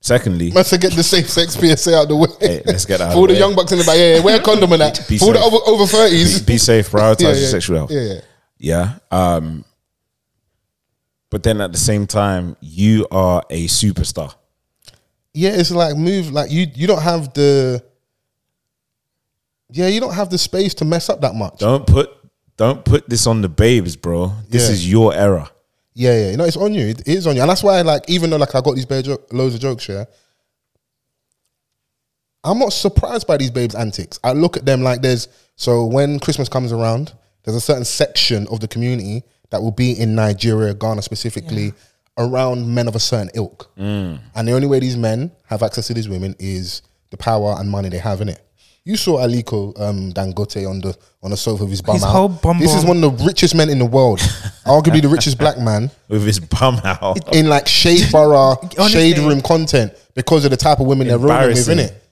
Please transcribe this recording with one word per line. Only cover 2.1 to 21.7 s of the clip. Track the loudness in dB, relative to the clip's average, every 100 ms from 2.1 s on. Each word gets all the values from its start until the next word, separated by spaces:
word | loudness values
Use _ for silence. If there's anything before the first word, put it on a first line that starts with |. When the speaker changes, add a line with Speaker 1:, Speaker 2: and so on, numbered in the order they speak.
| 2
Speaker 2:
way. | 0 0
Speaker 1:
Hey, | -2 0 -2
let's | -2 -2
get | -2
that | 2
out |
Speaker 2:
For | 4
all | 6
Speaker 1:
of |
the | 6
Speaker 2:
the |
Speaker 1:
way. | 2
Speaker 2:
young | 0
bucks | 0
in | 0
the |
back, | 2 4
yeah, | 6 6
yeah, |
wear | 4 2
a |
condom | 4 2 4
and | 4
that. | 2 -2 -4
Speaker 1:
Be | 2
Speaker 2:
For | 4
all |
the | 4
Speaker 1:
safe. | 4
Speaker 2:
over, | 2 2
over | 2 4
thirties. | 4 4 4 2 2
Speaker 1:
Be, | 0
be | 2
safe, | 4 2 2
prioritize | 2 2 4
Speaker 2:
Yeah, | 2
Speaker 1:
your | 2
Speaker 2:
yeah. | 0
Speaker 1:
sexual | -2 -2 -2
health. | -2
Speaker 2:
Yeah, | -4
yeah. | -6 -10 -14 _ _ _
Speaker 1:
Yeah. | -4 -2 -2 -6 _
Um, | -2 0 0 -4 -12 -16 _ _ _ _ _ _ _ _ _ _ _ _ _ _ _ _
but | -4
then | -2 -2
at | -2
the | -2
same | 0 0 0
time, | 0 0 -2 -6 -10
you | -16 0 2 2 2
are | 0 2 0 -2
a | -8 -4
superstar. | -2 -2 -2 -6 -6 -12 -14 _ _ _ _ -20 _ _ _ _
Speaker 2:
Yeah, | -2 -2
it's | 0 0
like, | 0 0 0
move, | -2 -2 -4
like, | -4 -2
you, | -2 -2
you | -2 0
don't | 0
have | 0 -2 -4
the, | 0 2 4 0 -4 _ _ _ _ _ _ _ _ _ _ _ _ _ _ _ _ _ _ _
yeah, | -4 0
you | 0
don't | -2
have | -4 -4
the | -4
space | -4 -2 -2 -2
to | -2
mess | -2 -2
up | -2
that | -2 -4
much. | -8 -2
Speaker 1:
Don't | 0